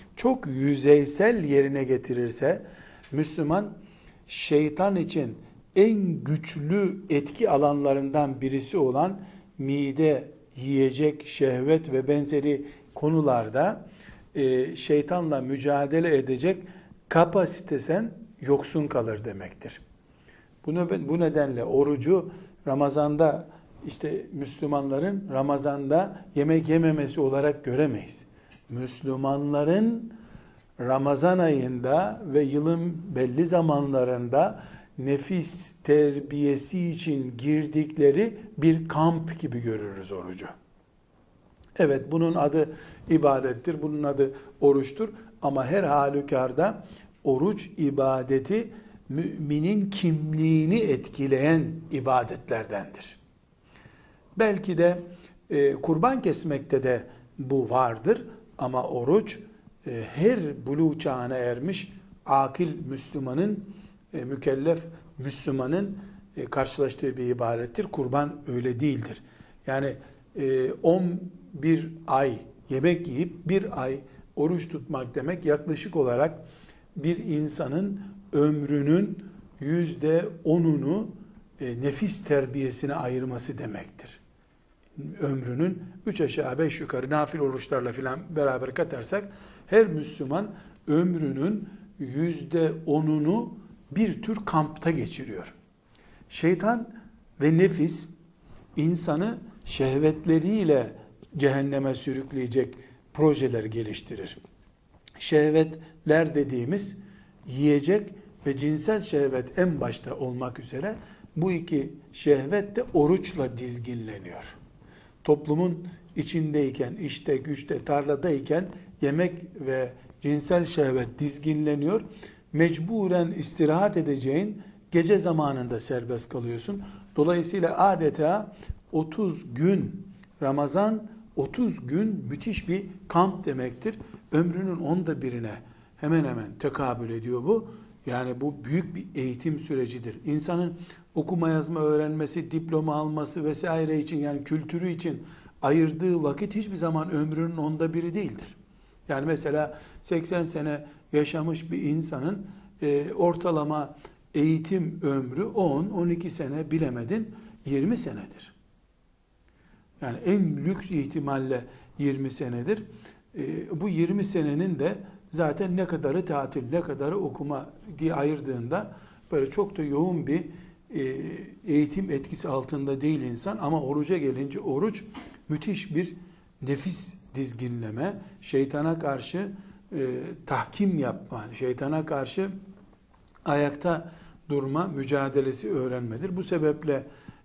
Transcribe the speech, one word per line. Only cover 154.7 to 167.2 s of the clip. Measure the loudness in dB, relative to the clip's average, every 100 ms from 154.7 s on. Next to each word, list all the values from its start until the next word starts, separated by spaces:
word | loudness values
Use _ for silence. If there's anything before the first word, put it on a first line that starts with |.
| -2 -2 -4
ömrü | -2 -2 -2 -4
on, | -4 0 2 2 -2
on | -2 0
iki | 0 -4
sene, | -8 -6 -6 -2
bilemedin | -2 -2 -4 -4 -4 -4 -12 -20 -14 -4
yirmi | 0 0 0
senedir. | -4 -10 -14 -18 -20 _ _ _ _ _ _ _ _ _ _ _ _ _ _ -12
Yani | -8 -4 2
en | 2 2 0 -2
lüks | -4 -4
ihtimalle | -4 -2 -4 -2 -2 0 -2 -4 -18 -18 -4
yirmi | -2 0 -4
senedir. | -6 -6 -4 -2 -4 -4 -18 -20 -20 _ -8
E, | -6 -6 -6 -4
bu | -2
yirmi | 0 2 2 0
senenin | 0 0 0 0 0
de | -2 -4 -12 -20 -10
zaten | 0 0 0 -2 0
ne | 0
kadarı | 0 0 0 -2
tatil, | -2 -2 -4 -2
ne | -2
kadarı | -2 -4 -4
okuma | -2